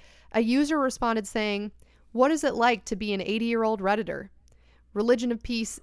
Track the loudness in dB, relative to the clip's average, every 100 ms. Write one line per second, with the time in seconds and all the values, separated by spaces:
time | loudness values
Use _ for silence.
0 | -20 -20 -4 0 2 2 2 2 0 0
1 | -2 -2 -2 -4 -2 -4 -6 -12 -20 _
2 | -6 2 4 4 0 2 2 2 -2 -6
3 | -2 -4 -2 -2 0 0 0 0 0 0
4 | -2 -8 -10 -18 _ -20 _ _ _ -2
5 | 2 2 2 -4 -4 -4 -4 -8